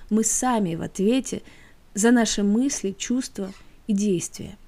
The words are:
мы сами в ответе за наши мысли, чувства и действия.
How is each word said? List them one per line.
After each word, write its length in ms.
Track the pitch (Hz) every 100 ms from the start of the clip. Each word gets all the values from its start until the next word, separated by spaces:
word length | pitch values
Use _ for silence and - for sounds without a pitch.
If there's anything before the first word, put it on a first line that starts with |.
| -
мы 140 | 214
сами 520 | 220 - 254 233 190 165
в 60 |
ответе 640 | 170 - 196 262 - - - - - - -
за 180 | 208 226
наши 300 | 247 220 -
мысли, 540 | 202 214 277 - 196 190
чувства 560 | - 247 254 - 190 - - - -
и 80 |
действия. 640 | 202 208 175 - - - 196